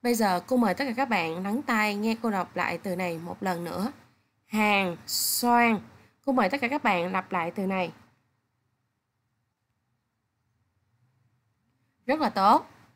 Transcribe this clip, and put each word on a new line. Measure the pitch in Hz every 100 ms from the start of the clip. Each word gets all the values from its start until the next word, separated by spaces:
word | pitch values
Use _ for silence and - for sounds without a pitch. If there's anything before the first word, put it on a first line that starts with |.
Bây | 240 240
giờ | 214 180 -
cô | 254
mời | 226
tất | 180 269
cả | 226
các | 269
bạn | 214 160 165
lắng | 190 226
tai | 302 226 214 202
nghe | 214 226
cô | 233
đọc | 202 175 -
lại | 175 170
từ | 202 180
này | 185 165 170
một | -
lần | 190 175
nữa. | 170 180 214 - _ _ _ _ _
Hàng | 214 214 202 190 165 -
xoan. | - - - 240 240 240 214 - - - _ -
Cô |
mời | 262 196
tất | 277
cả | 240
các | 294
bạn | 247 185 175
lặp | 185 185
lại | 185 165
từ | 175 190
này. | 190 175 - - _ _ _ _ _ _ _ _ _ _ _ _ _ _ _ _ _ _ _ _ _ _ _ _ _ _ _ _ _ _ _ _ _ _ _ _ _ _ _ -
Rất | 302
là | 269
tốt. | - 196 269 - - -